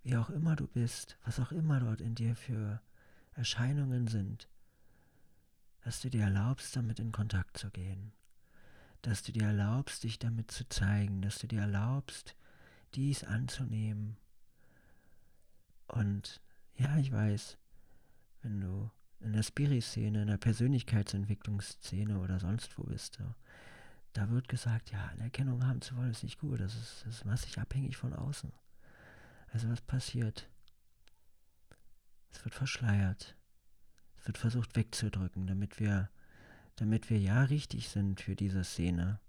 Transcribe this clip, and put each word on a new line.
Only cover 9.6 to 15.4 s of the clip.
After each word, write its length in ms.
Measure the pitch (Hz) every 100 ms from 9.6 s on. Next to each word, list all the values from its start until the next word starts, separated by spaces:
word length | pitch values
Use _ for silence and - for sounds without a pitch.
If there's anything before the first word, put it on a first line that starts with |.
| 101 123 139 -
dich 160 | 117 107
damit 320 | 117 113 110
zu 180 | - 123
zeigen, 540 | - 98 104 101 98
dass 160 | 98 -
du 80 | 113
dir 140 | 110
erlaubst, 760 | 104 98 110 139 - - - - - - - - -
dies 280 | - 139 139
anzunehmen. 960 | - 107 127 - 127 110 110 107 107 110 - - - _ - - - - - - - -